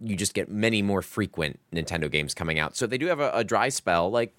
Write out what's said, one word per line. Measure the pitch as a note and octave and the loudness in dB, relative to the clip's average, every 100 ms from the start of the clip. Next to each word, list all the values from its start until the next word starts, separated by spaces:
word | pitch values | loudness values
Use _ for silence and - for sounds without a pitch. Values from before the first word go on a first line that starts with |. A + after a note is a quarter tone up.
you | A2+ G2 | -6 -2
just | G2 | -2
get | - - | -2 -4
many | G#2 A2+ A2 | 0 2 2
more | G2+ G2 | 2 0
frequent | F2 - G2 - D#2 - _ | -2 -4 -4 0 -4 -4 _
Nintendo | E2+ D#2+ E2+ D2+ | -4 -2 -2 0
games | D2 D2 | 0 -2
coming | - E2 D#2 | -4 -2 0
out. | D2+ - | 0 -2
So | A#2 | -2
if | |
they | B2+ | -2
do | D#3+ | -2
have | E3 | 0
a, | C#3+ | 0
a | A2 | 0
dry | A2 A2 B2 | 0 2 2
spell, | C3+ - E2+ F2 | 0 2 2 4
like, | A#2 A#2 | 2 -2